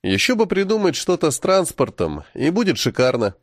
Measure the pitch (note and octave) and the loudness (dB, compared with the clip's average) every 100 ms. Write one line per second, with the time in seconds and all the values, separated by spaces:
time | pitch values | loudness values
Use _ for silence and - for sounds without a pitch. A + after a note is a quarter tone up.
0 | - G2 - A#3+ G#3+ F#3+ G3 A3 G3 C#3+ | 0 0 2 0 0 0 0 2 0 0
1 | - F3+ D#3+ C3 - F#3+ E3+ - C3 - | -2 0 0 0 2 2 2 -2 -2 0
2 | E2 D2 C2+ - C#3+ F#3 G#3 C3 B2+ - | -4 -4 -12 -2 0 2 0 0 -2 2
3 | B2+ B2 G#2 - | 0 2 -2 -4